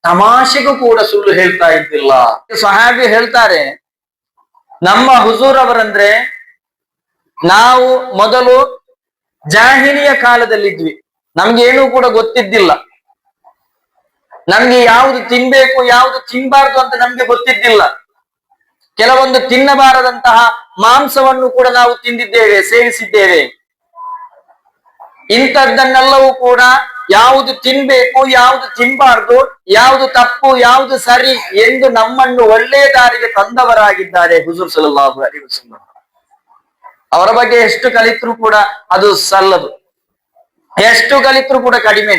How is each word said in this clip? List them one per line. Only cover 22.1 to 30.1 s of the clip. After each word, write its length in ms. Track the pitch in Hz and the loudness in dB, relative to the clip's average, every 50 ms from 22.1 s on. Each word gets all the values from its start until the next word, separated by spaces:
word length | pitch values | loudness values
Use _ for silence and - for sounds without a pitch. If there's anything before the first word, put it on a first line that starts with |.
| 240 233 247 190 214 233 220 214 208 196 | -8 -8 -8 -4 -2 0 2 2 2 0
ಸೇವಿಸಿದ್ದೇವೆ. 1000 | 180 - 226 240 240 240 240 - 220 - - 208 190 185 180 156 139 120 _ _ _ _ _ _ _ _ _ - 1017 1017 1017 1017 1017 1017 1017 _ _ _ _ _ _ _ _ _ _ _ _ _ - - _ _ _ - | 0 0 0 0 0 0 -4 -8 -10 -4 0 0 2 2 2 0 -2 -4 _ _ _ _ _ _ _ _ _ -18 -16 -16 -16 -16 -18 -20 _ _ _ _ _ _ _ _ _ _ _ _ _ _ -20 -20 _ _ _ -2
ಇಂಥದ್ದನ್ನೆಲ್ಲವೂ 1040 | 202 240 269 254 269 285 262 262 269 269 262 262 262 262 262 269 277 269 269 262 262 | 0 0 0 2 2 2 2 2 2 0 0 2 2 2 2 4 4 4 4 2 0
ಕೂಡ 280 | 262 247 247 247 247 247 254 254 269 - - - - - - | 0 0 0 2 4 4 2 2 0 -2 -6 -16 -18 -4 0
ಯಾವುದು 420 | 190 208 233 254 262 269 262 240 262 | 2 2 4 4 2 2 0 -4 -10
ತಿನ್ಬೇಕು, 720 | - - 254 262 277 277 262 269 254 247 254 - 262 269 | -6 -4 -4 -2 -2 0 0 0 0 0 2 0 0 0
ಯಾವುದು 480 | 262 262 247 247 254 262 262 - - - | 2 2 2 2 2 0 -2 -6 -12 -6
ತಿನ್ಬಾರ್ದು, 840 | - 247 254 269 262 277 262 233 - 220 233 240 254 269 254 - _ _ | -4 -4 -4 0 2 2 2 2 2 0 0 2 2 2 0 -6 _ _
ಯಾವುದು 400 | - 196 220 240 262 269 262 262 | 0 0 2 4 2 2 2 -2
ತಪ್ಪು, 500 | 269 | -2